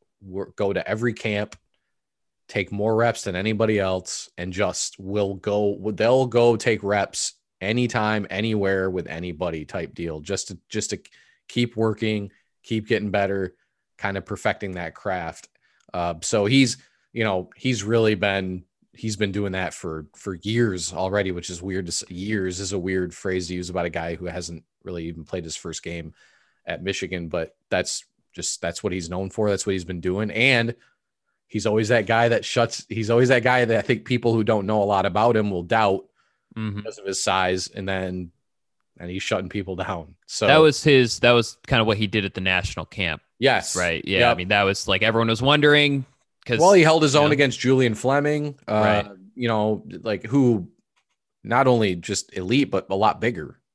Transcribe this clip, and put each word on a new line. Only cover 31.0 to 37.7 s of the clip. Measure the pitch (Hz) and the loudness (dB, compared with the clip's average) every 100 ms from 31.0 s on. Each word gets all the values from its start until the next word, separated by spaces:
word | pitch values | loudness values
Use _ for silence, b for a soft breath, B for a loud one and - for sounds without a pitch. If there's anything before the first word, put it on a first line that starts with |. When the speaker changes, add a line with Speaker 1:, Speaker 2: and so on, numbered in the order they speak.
| _ _ _ _ _ | _ _ _ _ _
Speaker 1:
he's | 107 | -4
always | 104 107 107 | 0 0 2
that | 120 107 | 2 4
guy | 117 117 | 4 4
that | 113 | 2
shuts, | - 123 120 - - | 0 0 0 -2 -10
he's | 110 107 | -6 2
always | 117 127 | 4 6
that | 127 | 4
guy | 120 127 | 4 2
that | 120 117 | 4 2
I | |
think | - 117 | 2 -2
people | - 123 117 | 0 0 2
who | 113 | 2
don't | 107 107 98 | 2 0 2
know | 107 | 0
a | |
lot | 101 101 95 | 2 2 2
about | 95 117 113 | 2 4 4
him | 104 | 0
will | 92 | -2
doubt | 87 113 107 95 - _ _ _ _ - | 0 2 4 2 -4 _ _ _ _ -8
Speaker 2:
Mm-hmm. | 110 104 | -6 -6
Speaker 1:
because | 107 104 | -10 -10
of | |
his | 98 95 | -8 -4
size. | - 95 90 92 | 0 2 2 0
And | - | -4